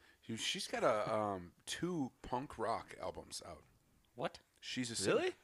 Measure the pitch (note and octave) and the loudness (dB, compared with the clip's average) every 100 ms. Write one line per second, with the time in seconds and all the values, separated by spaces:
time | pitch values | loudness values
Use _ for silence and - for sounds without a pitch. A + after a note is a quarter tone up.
0 | - - - A2+ - F#3+ - A#3+ E3 G#2+ | -20 -16 -8 -2 0 -2 -2 4 4 6
1 | G#2 A2 G#2 F#2 F2 - - - E3+ F3 | 4 2 2 0 -6 -12 -8 -2 0 0
2 | B2+ - - B2+ D3 - G#2+ G2+ - - | -2 -4 -4 -2 -2 -2 0 0 -4 -8
3 | F2+ E2 E2 - - D#2+ - - _ - | -6 -6 -8 -10 -10 -14 -16 -20 _ -20
4 | _ A#2+ D#3 - - - - B2+ A#2 A2+ | _ -6 -6 -6 -20 -16 -6 -2 -2 0
5 | - A#3 F#4 - | 4 4 2 -4